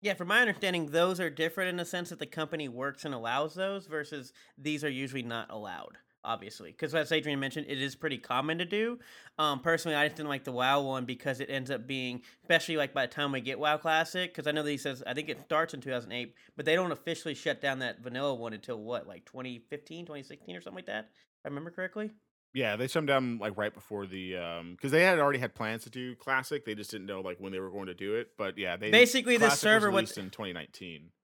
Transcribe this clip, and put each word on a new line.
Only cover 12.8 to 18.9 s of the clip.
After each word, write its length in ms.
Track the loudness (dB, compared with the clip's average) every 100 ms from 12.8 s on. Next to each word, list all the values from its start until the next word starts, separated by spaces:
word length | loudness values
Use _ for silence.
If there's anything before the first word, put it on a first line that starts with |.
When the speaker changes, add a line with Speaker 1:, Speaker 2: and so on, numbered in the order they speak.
| 0
Speaker 1:
by 140 | 0 -2
the 60 |
time 200 | 0 -2
we 80 | 0
get 180 | -2 0
WoW 200 | 2 2
Classic, 540 | 4 2 2 0 -4
'cause 120 | -2 0
I 60 |
know 100 | 2
that 80 | 2
he 60 | 0
says, 260 | -2 -6 -4
I 80 |
think 160 | -4 -4
it 100 | -8
starts 320 | 0 0 2
in 80 | -2
two 100 | -4
thousand 220 | -4 -4
eight, 220 | -6 -6 -10 -20 -4
but 100 | 4
they 80 | 4
don't 160 | 4
officially 420 | -2 -4 -4 -4
shut 280 | -4 -2 0
down 160 | 0 0
that 220 | -2 -4
vanilla 340 | -6 -2 0
one 180 | 0 -4
until 260 | -8 -8 -8
what, 240 | -4